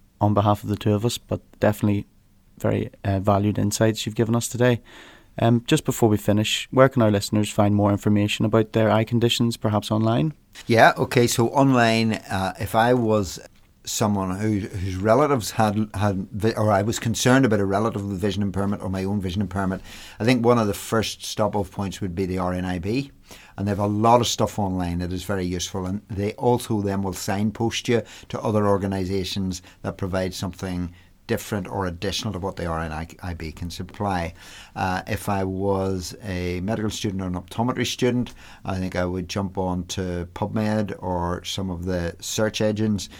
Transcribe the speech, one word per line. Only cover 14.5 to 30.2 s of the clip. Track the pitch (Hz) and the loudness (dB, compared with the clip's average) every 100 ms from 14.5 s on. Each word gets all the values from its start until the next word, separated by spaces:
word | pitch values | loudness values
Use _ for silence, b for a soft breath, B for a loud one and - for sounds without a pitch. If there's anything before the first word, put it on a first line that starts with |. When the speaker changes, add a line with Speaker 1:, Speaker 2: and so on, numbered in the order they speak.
| 104 | 0
Speaker 2:
whose | 98 92 95 90 | -2 -6 -6 0
relatives | 104 120 147 139 98 | 4 4 4 2 -2
had, | - 107 101 107 | 0 2 2 -2
had | 98 104 95 92 | 0 0 0 -4
vi-, | 104 110 117 | -2 0 2
or | 107 | 2
I | 98 | 2
was | 104 113 | 2 -2
concerned | 120 107 123 131 131 | -2 0 4 6 6
about | 107 | 4
a | 98 | 2
relative | 98 113 104 101 | 2 0 -2 -4
with | 95 | -2
vision | 101 95 | -2 -2
impairment | 101 92 98 104 | -2 -2 -2 -4
or | 95 | -4
my | 95 | -4
own | 95 104 | -2 -2
vision | 92 92 | -2 -2
impairment, | 95 98 95 92 - B B B | -4 -2 -2 -4 -8 B B B
I | 110 | 0
think | 127 | 2
one | 117 120 | 4 4
of | 104 | 2
the | |
first | 98 - 113 101 - | -2 -2 -2 -2 -6
stop-off | - - 107 104 98 | -8 -2 -2 -2 -6
points | - 98 - | -6 -6 -6
would | 98 85 | -6 -4
be | 95 | -4
the | 92 | -2
R | 90 | -2
N | 90 90 | -2 -4
I | 90 | -4
B. | 92 123 139 - B B B B | -2 -4 -4 -12 B B B B
And | 101 | -2
they | |
have | 98 | 0
a | 104 | 0
lot | 104 113 120 | 2 6 6
of | 117 | 4
stuff | - 107 - | 0 -2 0
online | 98 92 87 87 | -2 -2 -2 -2
that | 90 | -4
is | 92 | -6
very | 87 98 92 | -4 -4 -2
useful. | 87 - 98 92 | -4 -6 -6 -4
And | 101 - | -6 -6
they | 98 101 | -6 -4
also | - 123 120 - 110 | -2 0 0 0 -2
then | 101 98 | -2 -2
will | 98 | -4
signpost | 90 - 101 107 - 117 - - | -4 -4 -2 -2 -2 -4 -2 0
you | 117 - B B | 0 -2 B B
to | - | -6
other | 117 107 104 | -2 2 2
organisations | 101 98 95 92 98 92 101 95 90 B B | 2 0 -2 -2 -2 -4 -4 -4 -6 B B
that | 101 - | -10 -6
provide | 98 95 | -4 -2